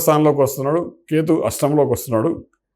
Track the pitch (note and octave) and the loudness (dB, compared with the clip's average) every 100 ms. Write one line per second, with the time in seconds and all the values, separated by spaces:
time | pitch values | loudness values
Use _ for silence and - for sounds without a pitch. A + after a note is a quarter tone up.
0 | D#3+ D3+ D3+ C#3+ C3 - C#3 D#3+ E3+ - | 2 2 4 2 0 -2 -2 -2 -4 -12
1 | - D3+ D#3+ D#3+ A#2 - C#3+ D3 C3 A#2 | -6 -2 0 0 -2 -2 0 2 2 0
2 | - A#2 C#3+ - - _ _ | -2 -2 0 -4 -10 _ _